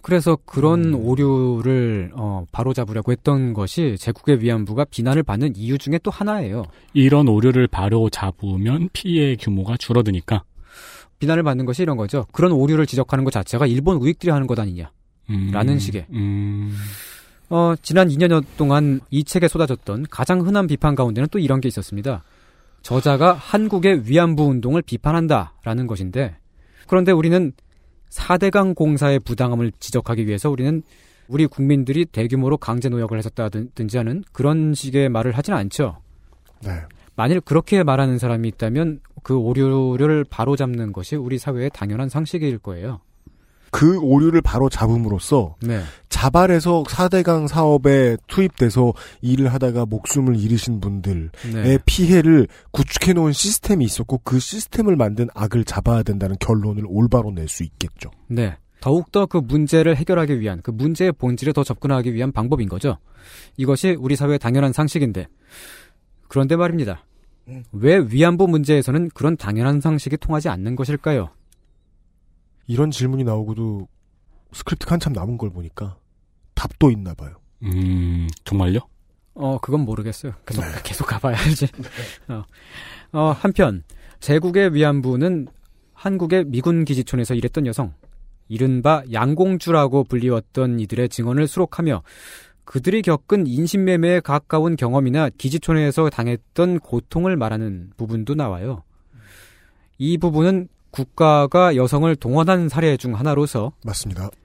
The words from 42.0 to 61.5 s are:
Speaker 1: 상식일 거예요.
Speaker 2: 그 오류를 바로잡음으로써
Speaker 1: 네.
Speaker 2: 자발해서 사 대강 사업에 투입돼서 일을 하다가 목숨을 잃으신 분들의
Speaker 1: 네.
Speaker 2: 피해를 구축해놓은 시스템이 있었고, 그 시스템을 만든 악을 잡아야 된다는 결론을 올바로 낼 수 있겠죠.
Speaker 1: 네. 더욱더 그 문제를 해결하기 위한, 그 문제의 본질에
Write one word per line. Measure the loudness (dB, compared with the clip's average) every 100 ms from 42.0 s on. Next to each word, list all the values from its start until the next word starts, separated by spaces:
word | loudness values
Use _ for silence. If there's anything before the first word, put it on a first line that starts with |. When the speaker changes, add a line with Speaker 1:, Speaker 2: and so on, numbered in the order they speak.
| -4
Speaker 1:
상식일 | -4 -4 -2 -4 -4
거예요. | -8 -10 -10 -10 -16 _ -20 _ _ _ _
Speaker 2:
그 | 4 4 4
오류를 | 4 4 6 4
바로잡음으로써 | 2 2 0 2 2 2 0 -2 0 0 0 -6
Speaker 1:
네. | -6 -6 -8 -14 -8
Speaker 2:
자발해서 | -2 2 4 4 4 2 0 0
사 | -2 0
대강 | 2 2 0 0
사업에 | 2 4 4 6 6 4 0 -2
투입돼서 | 0 0 2 2 4 2 0 -10 -6
일을 | 0 2 2
하다가 | 0 0 0 -2
목숨을 | -4 -2 0 2 2
잃으신 | 2 0 0 -4
분들의 | -4 -4 -4 -4 -6 -10 -8
Speaker 1:
네. | -2 2 4
Speaker 2:
피해를 | 2 2 6 6 8 6 4 -2 -6
구축해놓은 | -2 -2 0 2 2 2
시스템이 | 0 -2 -2 0 2
있었고, | 0 -2 -4 -6
그 | -2 -2
시스템을 | -2 -8 -6 -2 2
만든 | 2 2 0 -4
악을 | -4 -2 0
잡아야 | -2 -2 0 0
된다는 | 0 -2 -4 -2
결론을 | 0 0 0 -4 -2
올바로 | 2 2 2 0
낼 | -6 -8
수 | -6
있겠죠. | -8 -8 -12 -12 -18 -16 -6
Speaker 1:
네. | -4 -4 -6 _ _
더욱더 | -2 -2 0 -2 0
그 | -2
문제를 | 0 0 2 4 4 2
해결하기 | 0 0 0 -2
위한, | -2 -6
그 | -6
문제의 | -2 -2 0 -2
본질에 | 0 -2 -2 -2